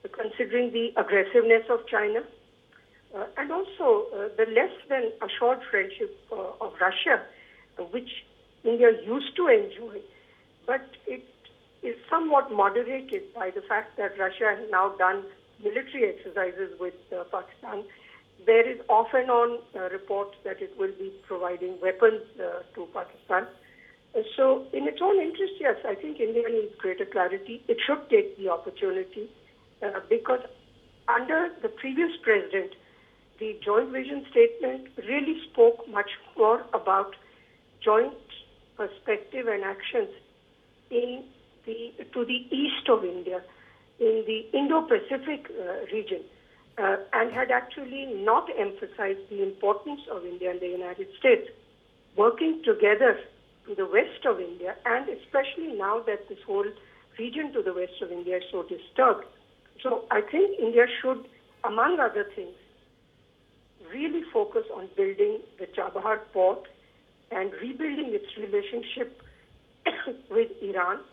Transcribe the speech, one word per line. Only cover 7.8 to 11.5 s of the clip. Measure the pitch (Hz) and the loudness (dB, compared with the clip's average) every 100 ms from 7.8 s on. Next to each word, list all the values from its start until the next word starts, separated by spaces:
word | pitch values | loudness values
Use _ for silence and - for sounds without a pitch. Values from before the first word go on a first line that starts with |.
which | 175 240 247 - - _ _ _ | -8 -8 -8 -16 -18 _ _ _
India | 226 233 233 220 196 | 0 8 6 6 -2
used | 262 - - | -4 -4 0
to | 349 | 6
enjoy, | 220 196 - 233 208 - - _ _ _ _ - | 6 4 -10 -14 -14 -18 -20 _ _ _ _ -4
but | 262 269 - - | -4 -6 -16 -12
it | 254 - _ - | -12 -14 _ -20